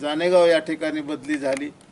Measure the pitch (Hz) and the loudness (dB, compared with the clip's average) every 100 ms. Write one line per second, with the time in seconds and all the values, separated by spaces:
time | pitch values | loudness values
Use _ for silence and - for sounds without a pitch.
0 | 147 151 175 180 170 160 156 156 156 151 | -6 -2 2 4 6 4 0 -4 -4 -6
1 | 147 147 131 151 135 135 147 - - | -6 -8 -6 -4 -2 -4 -6 -12 -20